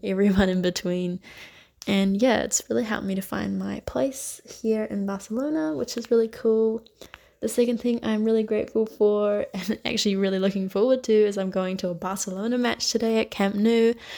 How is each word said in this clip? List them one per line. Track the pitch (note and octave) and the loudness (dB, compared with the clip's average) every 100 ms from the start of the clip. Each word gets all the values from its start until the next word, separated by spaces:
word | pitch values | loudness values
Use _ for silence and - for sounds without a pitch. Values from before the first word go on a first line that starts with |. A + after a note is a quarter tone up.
everyone | G3+ F#3+ G3+ F#3+ F#3+ | -2 2 4 6 4
in | F#3 | 2
between. | F3+ - F3+ F3+ F3+ F#3 - - - - _ _ - | 0 0 -2 -2 -2 -4 -10 -20 -20 -20 _ _ 0
And | G3 G3 G3 | 2 2 4
yeah, | B3+ G#3+ | 4 2
it's | - - - | 0 -4 -2
really | A3+ | -2
helped | A3 G#3+ G3 | 0 -4 -2
me | |
to | F#3+ | -4
find | - G3 G3+ F#3+ | -4 -6 -4 -4
my | G3 G3+ - | -4 -8 -6
place | B3 C4+ C4 - - - - | -2 -2 -4 -12 -12 -18 -6
here | A3 A3 | -2 -2
in | G#3+ G3+ G3 | -2 -4 -4
Barcelona, | G3 - A3+ D4 D#4 D#4 | -6 -6 -4 -2 -2 -2
which | D4+ - A#3+ | -4 -6 -8
is | A3+ | 0
really | A3+ A3+ | 2 2
cool. | - A3+ A3 A3 A3+ - _ - - _ _ | 0 2 2 2 0 -8 _ -20 -20 _ _
The | A3+ | -2
second | B3 A#3+ A#3 | 0 2 0
thing | A#3+ A#3 | 0 0
I'm | A3 G#3+ | 0 0
really | A3 A3 | 2 0
grateful | G#3+ G#3+ A3 A3 | 0 -2 0 -2
for | A3 - G#3 G#3 G#3 G#3 - | -2 2 2 4 2 0 -2
<laughs> | |
and | F#3+ F#3 A3 - | -6 -4 -4 -2
actually | A3 G#3 G3 | 0 0 2
really | G3 F#3+ | 0 2
looking | G3 G3 F#3+ | 0 0 -2
forward | G3 B3 B3+ | 0 2 2
to | B3+ | 4
is | G#3+ G#3 G3+ | 4 4 2
I'm | F#3+ | -2
going | F#3+ F#3 F#3+ | -2 -2 -2
to | F3+ | -4
a | |
Barcelona | E3 F#3 G3 G3 F#3 A3+ B3 | -4 -6 -6 -6 -4 -2 0
match | A#3+ - - | 0 0 -2
today | A3 A3+ A3 | 0 2 0
at | A3 | 0
Camp | - G3 | 0 0
Nou, | G3+ A3 A#3 A3+ A#3 - | 2 4 6 4 2 -6